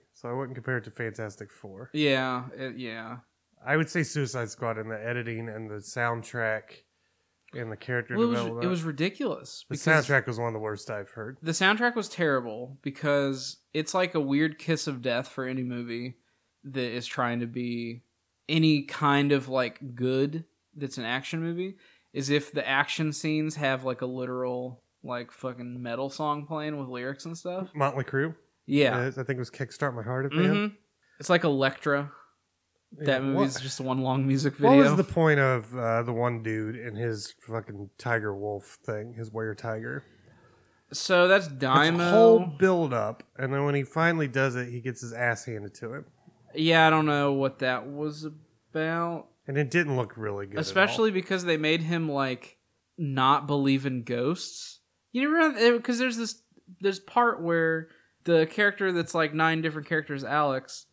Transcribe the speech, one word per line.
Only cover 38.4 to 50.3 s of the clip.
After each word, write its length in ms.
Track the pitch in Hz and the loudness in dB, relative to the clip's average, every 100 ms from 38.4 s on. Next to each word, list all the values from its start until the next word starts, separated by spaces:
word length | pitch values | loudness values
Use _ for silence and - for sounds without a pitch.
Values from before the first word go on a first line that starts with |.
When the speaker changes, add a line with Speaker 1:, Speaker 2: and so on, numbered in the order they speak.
| 104 101 - - - | -6 -8 -10 -14 -8
Speaker 1:
thing, 280 | 107 110 | -8 -8
his 180 | 113 113 | -12 -10
were 240 | 110 110 107 | -6 -6 -6
tiger? 480 | 117 110 117 135 - _ _ _ _ _ _ _ _ | -8 -8 -8 -10 -12 _ _ _ _ _ _ _ _
Speaker 2:
So 360 | - - 180 180 | -8 2 6 8
that's 160 | 196 170 | 6 4
Speaker 1:
It's 80 | 135 | -2
a 20 | 131 | 4
Speaker 2:
Daimao. 420 | 135 151 170 175 | 6 6 4 4
Speaker 1:
whole 280 | 202 226 226 | 8 10 8
build 540 | 180 143 190 180 156 | 4 2 4 4 2
up, 300 | 123 104 113 - - | 0 -2 -4 -14 -6
and 160 | 131 | -2
then 100 | 139 | 0
when 120 | 143 143 | 2 0
he 80 | |
finally 440 | 135 - 165 165 147 | 0 2 2 4 0
does 280 | 127 135 123 | 2 2 0
it, 120 | 123 | -4
he 120 | 123 | -6
gets 180 | 120 117 | -6 -8
his 120 | 120 | -10
ass 320 | 117 120 117 - | -2 0 0 -4
handed 280 | 110 101 - | -10 -10 -12
to 180 | 117 | -12
him. 120 | 135 - _ _ _ _ | -12 -14 _ _ _ _
Speaker 2:
Yeah, 320 | 151 160 165 160 | 0 4 6 8
I 40 | |
don't 160 | 160 151 | 6 4
know 260 | 147 143 | 2 2
what 280 | 139 135 135 | 2 0 0
that 280 | 131 127 123 | -2 -2 -4
was 380 | 143 151 151 156 | -8 -8 -8 -12
about. 1000 | 156 _ _ _ 160 160 165 170 165 - _ - | -14 _ _ _ -4 -2 -2 -4 -6 -12 _ -4
Speaker 1:
And 100 | 139 | 0
it 140 | 143 | 2
didn't 240 | 165 156 131 | 2 2 0
look 220 | 113 - | -2 -4
really 280 | 107 | -6